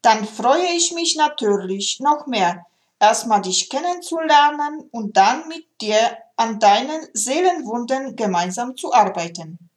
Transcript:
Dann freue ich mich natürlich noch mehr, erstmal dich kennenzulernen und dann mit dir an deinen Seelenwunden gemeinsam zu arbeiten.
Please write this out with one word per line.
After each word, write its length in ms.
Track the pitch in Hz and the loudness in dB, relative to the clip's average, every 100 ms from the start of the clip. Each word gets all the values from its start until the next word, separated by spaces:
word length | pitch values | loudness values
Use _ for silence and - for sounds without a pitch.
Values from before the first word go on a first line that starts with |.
Dann 240 | 233 208 208 | 4 2 -2
freue 400 | - 240 311 359 339 | -2 2 2 2 0
ich 160 | 339 | -2
mich 240 | 339 330 311 | -2 -4 0
natürlich 840 | 302 302 214 196 185 196 196 - | -2 0 0 0 -2 -6 -6 -2
noch 260 | 277 294 285 | 0 0 -2
mehr, 400 | 226 170 180 - _ _ _ | -2 0 -2 -14 _ _ _
erstmal 420 | 214 214 240 208 | 2 2 0 0
dich 300 | 185 185 - | 0 -4 -4
kennenzulernen 1160 | 269 349 359 349 330 320 294 294 294 294 302 - | -4 -4 -6 -6 -6 2 4 4 0 -6 -8 -12
und 260 | 233 208 196 | -10 -2 2
dann 320 | 196 277 320 | 2 2 -6
mit 160 | 330 _ _ | -14 _ _
dir 380 | 214 214 226 - - - | 0 2 2 -2 -12 -4
an 240 | 226 214 | -2 4
deinen 480 | 214 208 269 311 311 | 4 4 0 -8 -8
Seelenwunden 1000 | - 240 302 370 339 240 240 240 262 269 - | -8 -2 2 2 0 -4 -6 -4 -4 -4 -4
gemeinsam 600 | 208 175 180 185 247 262 | -2 0 -2 -4 -8 -8
zu 160 | 349 | 2
arbeiten. 680 | 247 196 185 170 170 160 170 _ | 4 4 0 -8 -10 -16 -18 _